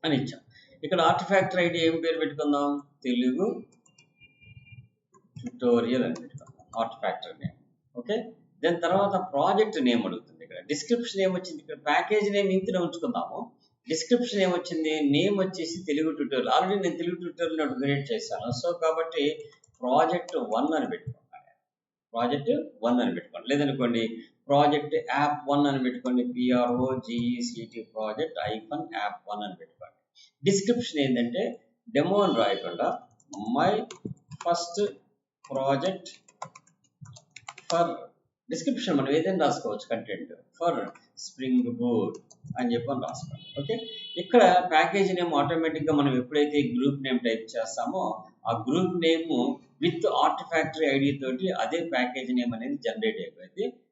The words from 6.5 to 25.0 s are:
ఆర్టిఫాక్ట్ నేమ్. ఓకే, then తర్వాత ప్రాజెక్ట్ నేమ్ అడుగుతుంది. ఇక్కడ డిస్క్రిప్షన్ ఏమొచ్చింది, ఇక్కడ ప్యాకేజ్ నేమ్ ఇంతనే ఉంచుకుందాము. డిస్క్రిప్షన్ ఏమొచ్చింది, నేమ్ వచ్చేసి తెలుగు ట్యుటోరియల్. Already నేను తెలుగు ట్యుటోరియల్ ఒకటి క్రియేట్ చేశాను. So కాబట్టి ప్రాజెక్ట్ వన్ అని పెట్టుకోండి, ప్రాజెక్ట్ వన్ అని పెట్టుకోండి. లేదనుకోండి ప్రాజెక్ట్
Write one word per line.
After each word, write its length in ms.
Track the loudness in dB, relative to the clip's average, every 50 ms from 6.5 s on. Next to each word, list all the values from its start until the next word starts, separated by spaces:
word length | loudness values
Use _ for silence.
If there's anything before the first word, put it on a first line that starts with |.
| -20 _ -20 _ -4 -4
ఆర్టిఫాక్ట్ 440 | -4 -4 -4 -6 -4 -4 -4 -4 -8 -14 -16 -10
నేమ్. 160 | -10 -10 -10 _ _ _ _ _ _ _ _ -14
ఓకే, 160 | -6 -4 -4 -4 -4 -8 -14 _ _ _ _ _
then 140 | 0 0 0 2 2
తర్వాత 280 | 2 4 4 4 2 2 0 -2 0 0
ప్రాజెక్ట్ 440 | 2 2 4 4 4 2 2 2 2 2 4
నేమ్ 140 | 4 4 0 -2
అడుగుతుంది. 340 | -4 -6 -10 _ -20 -20 -20
ఇక్కడ 160 | -16 -16 -16 -6 -4
డిస్క్రిప్షన్ 500 | -4 -4 0 0 0 0 0 -4 -2 0 0
ఏమొచ్చింది, 340 | 2 0 -2 -6 -8 -14 -14 -12
ఇక్కడ 140 | -12 -14 -6 0 2
ప్యాకేజ్ 380 | 2 2 2 2 2 2 2 2 2
నేమ్ 140 | 2 2 2 2 0
ఇంతనే 220 | 0 0 -2 0 -2
ఉంచుకుందాము. 540 | -2 -4 -6 -6 -4 -4 -4 -4 -6 -8 -10 -12 -12 _ _ _ _ _ _ _ -4
డిస్క్రిప్షన్ 540 | -4 -4 0 2 2 2 2 -2 0 2 2
ఏమొచ్చింది, 480 | 2 2 0 -2 -4 -4 -2 0 0 0 2 2 4 4
నేమ్ 200 | 4 4 2 2 2
వచ్చేసి 340 | 0 -2 -2 -6 -8 -6 -8 -8 -4 -2
తెలుగు 220 | -2 0 0 -2 -2 -4
ట్యుటోరియల్. 320 | -4 -2 -2 -2 0 4 2
Already 240 | 2 4 2 0 0 0
నేను 120 | -2 -2 -2
తెలుగు 160 | -4 -4 -4 -4 -8
ట్యుటోరియల్ 360 | -10 -6 -4 -4 -4 0 -2 -2
ఒకటి 120 | -2 -2 -2
క్రియేట్ 260 | 0 0 0 0 0 -2
చేశాను. 360 | -4 -4 -4 -6 -8 -6 -4 -4 -4 -2
So 80 | -2 -4 -2 0 0
కాబట్టి 400 | 0 0 0 -2 -4 -2 0 0 0 0 -2 -10 -18 -20 _ _ _ _ _
ప్రాజెక్ట్ 540 | -2 2 4 4 4 4 2 -2 -4 -4 -4 -4 -2 0 0
వన్ 160 | 0 0 2 0 0
అని 100 | -2 -2
పెట్టుకోండి, 280 | -6 -8 -8 -12 -12 _ _ _ -20 -20 _ _ _ _ _ _ _ _ _ _ _ _ _ _ -4
ప్రాజెక్ట్ 360 | -2 0 0 0 0 2 0 0 0 0 -6 -10 -2 0
వన్ 140 | 2 2 4 2
అని 80 | 0 -2
పెట్టుకోండి. 300 | -4 -8 -10 -14 -14 -2 0
లేదనుకోండి 520 | 2 2 2 2 0 0 0 0 2 0 0 -2 -4 -10 -14 -20 _ _ _ 2
ప్రాజెక్ట్ 460 | 4 6 6 6 4 2 0 0 -2 -4